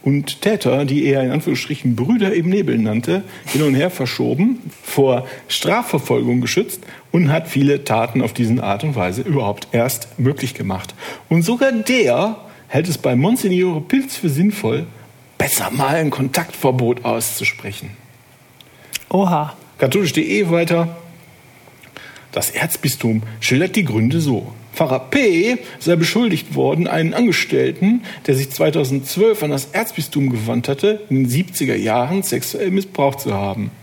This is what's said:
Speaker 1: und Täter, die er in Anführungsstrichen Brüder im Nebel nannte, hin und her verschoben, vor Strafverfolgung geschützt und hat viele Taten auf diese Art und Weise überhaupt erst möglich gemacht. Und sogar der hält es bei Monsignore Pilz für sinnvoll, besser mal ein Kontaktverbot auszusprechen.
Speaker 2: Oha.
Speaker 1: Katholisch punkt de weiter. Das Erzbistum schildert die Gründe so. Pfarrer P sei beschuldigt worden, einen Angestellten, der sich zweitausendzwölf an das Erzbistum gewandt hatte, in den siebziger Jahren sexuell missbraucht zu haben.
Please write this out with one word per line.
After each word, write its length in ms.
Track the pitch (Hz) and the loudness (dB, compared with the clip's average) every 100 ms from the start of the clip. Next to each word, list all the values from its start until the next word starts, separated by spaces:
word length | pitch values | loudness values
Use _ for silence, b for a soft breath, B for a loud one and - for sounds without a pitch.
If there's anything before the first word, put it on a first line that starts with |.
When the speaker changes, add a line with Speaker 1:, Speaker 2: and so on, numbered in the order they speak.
Speaker 1:
und 400 | 139 143 - - | 2 0 -2 -4
Täter, 420 | 202 214 127 131 | -2 0 2 0
die 220 | 143 143 135 | 0 0 2
er 160 | 139 | 2
in 80 | 127 | 0
Anführungsstrichen 680 | 143 160 127 - 151 127 113 | -2 -2 -4 -4 -4 -2 0
Brüder 380 | 131 233 196 | 2 2 2
im 160 | 175 170 | 0 0
Nebel 300 | 196 151 117 | 0 2 0
nannte, 420 | 110 110 139 185 190 B B | 0 0 0 -2 -4 B B
hin 160 | - | 0
und 140 | 151 135 | 2 2
her 160 | 175 | 0
verschoben, 680 | 180 123 - 147 135 220 254 156 - | -2 -6 -2 -2 2 2 2 -6 -16
vor 460 | - - 135 120 127 B - | -4 2 4 2 -2 B -8
Strafverfolgung 960 | - - 214 - 151 123 120 120 123 | -4 0 0 0 -4 0 0 2 0
geschützt 400 | 117 - 220 - B B B | 2 0 -2 -6 B B B
und 200 | 170 156 | 2 4
hat 160 | 160 160 | 2 0
viele 360 | 139 139 143 | 2 2 2
Taten 400 | - 113 120 131 | 0 0 0 -2
auf 100 | 117 | -2
diese 300 | - 117 127 | 0 0 2
Art 200 | 98 101 | 0 -2
und 120 | 156 127 | -2 -2
Weise 260 | 90 101 | -2 -2
überhaupt 460 | 202 143 104 104 - | 0 0 0 -4 -2
erst 440 | 120 120 - - - | 0 0 -2 -10 0
möglich 380 | 131 - 127 - | 0 0 -6 -6
gemacht. 400 | - 92 - - B B - | -6 -6 -8 -14 B B 0
Und 140 | 165 | 2
sogar 280 | 165 240 269 | 2 2 2
der 680 | 233 214 254 139 120 202 220 B B B | 2 0 2 4 2 0 -4 B B B
hält 220 | 135 175 | -2 -2
es 80 | 139 | -2
bei 180 | 139 123 | 0 2
Monsignore 680 | 165 254 202 180 185 156 | 2 2 2 2 2 0
Pilz 340 | 147 269 269 - | 0 0 0 -4
für 140 | 175 | -2
sinnvoll, 580 | 139 196 202 113 127 170 B B - - - | 2 2 2 -2 -2 -4 B B -20 -20 -4
besser 320 | - - - | -2 -2 -2
mal 280 | 131 135 160 | 0 0 2
ein 120 | 156 | 0
Kontaktverbot 960 | 135 135 175 170 - 139 127 120 120 120 | 0 0 -2 -4 0 0 2 0 0 -2
auszusprechen. 840 | 117 - - - - 107 104 - 101 - - - - _ - B B B B - | -2 -2 -4 -4 -4 -12 -12 -14 -18 -20 -20 -20 -20 _ -20 B B B B -2
Speaker 2:
Oha. 460 | 185 196 160 151 - - - | 0 2 0 -2 -10 -20 -2
Speaker 1:
Katholisch 360 | 131 190 180 | 0 2 2
punkt 160 | 160 - | 0 0
de 200 | 202 185 | 0 2
weiter. 480 | 170 170 170 165 - - - - - - - - - - B B B B | 2 2 0 0 -6 -18 -20 -20 -20 -20 -20 -20 -20 -20 B B B B
Das 180 | - - | -6 -4
Erzbistum 720 | - 165 - 147 - 117 110 110 B | -4 -4 -2 -4 -2 0 0 -4 B
schildert 360 | - 127 185 214 | 0 2 2 0
die 100 | 156 | 0
Gründe 340 | 110 113 165 | 2 2 2
so. 320 | 147 110 - - - | 0 -2 -4 -16 -16
Pfarrer 260 | - 156 127 | -2 0 0
P 580 | - 285 240 170 214 247 B B | 0 2 4 4 2 0 B B
sei 160 | 165 175 | 2 4
beschuldigt 580 | 165 214 240 165 - 143 | 4 2 2 0 -4 0
worden, 320 | 135 151 170 | 2 2 0
einen 260 | 160 165 | 2 0
Angestellten, 920 | - 240 165 - - 131 - 190 240 B B - | 2 2 2 0 2 2 2 2 2 B B 0
der 80 | 131 | 0
sich 160 | 135 | 0
zweitausendzwölf 920 | - 156 156 135 139 135 180 220 214 | 0 2 2 0 -2 -2 2 4 4
an 60 | 151 | 0
das 180 | 139 - | -2 -2
Erzbistum 560 | 190 226 - 151 151 139 | -4 -4 -6 -4 0 0
gewandt 380 | 117 110 120 117 | 0 -2 -2 -2
hatte, 320 | 139 202 214 - | 0 0 0 -2
in 80 | 131 | 0
den 60 | 127 | 2
siebziger 460 | 131 185 - 131 104 | 0 -2 -2 -2 0
Jahren 480 | 107 113 127 190 | 0 0 0 -2
sexuell 480 | 190 - - - 190 | -2 -4 -4 -4 -2
missbraucht 480 | 190 190 - 139 131 | -2 -2 0 0 0
zu 120 | - | -4
haben. 380 | 98 101 98 101 - | -4 -4 -4 -8 -8